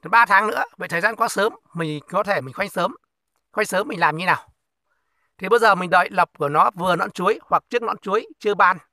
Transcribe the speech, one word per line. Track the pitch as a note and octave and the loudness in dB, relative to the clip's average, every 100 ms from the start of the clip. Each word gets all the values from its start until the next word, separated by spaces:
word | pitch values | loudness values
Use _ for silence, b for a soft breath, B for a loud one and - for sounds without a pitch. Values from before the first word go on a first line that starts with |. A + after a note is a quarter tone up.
ba | E3 A3 A#3 | 2 2 6
tháng | G3 F#3 | 4 4
nữa, | A#3 - _ | -2 -6 _
vậy | F3 | -6
thời | E3 | -2
gian | G3 A3+ | -2 0
quá | A3+ | -2
sớm, | - G#3 - _ | 0 -2 -2 _
mình | E3+ E3 D3+ - | -8 -6 -6 -6
có | F#3 | -4
thể | G3+ F#3+ | -2 -4
mình | C3 | -4
khoanh | - G3 | -8 -6
sớm. | - F3+ E4 _ _ _ _ _ | -4 -6 -6 _ _ _ _ _
Khoanh | - G#3+ | -6 -4
sớm | F#3 B3 | -2 -4
mình | G#3+ | -2
làm | E3 D#3 | -2 0
như | F3+ | -2
nào? | D#3 - _ _ _ _ _ _ _ _ _ | -2 -4 _ _ _ _ _ _ _ _ _
Thì | F#3 | 0
bây | A#3 | 2
giờ | A3+ | 4
mình | F#3+ F3+ | 2 2
đợi | F3+ F3 | 2 2
lộc | F#3+ E3+ _ | 0 -2 _
của | D3 | -2
nó | D3+ F#3+ | 2 2
vừa | - F3+ F3 | 0 -2 -2
nõn | G3 | -2
chuối | - F#3 A3 | -2 -2 -2
hoặc | _ D#3 _ | _ -2 _
trước | A#3+ | -6
nõn | A#3 D#3+ | -4 -8
chuối, | - G3+ A4 E4 | -4 -4 -4 -8
chưa | G#3 | -4
ban | G3 F#3+ F3+ _ | 2 2 2 _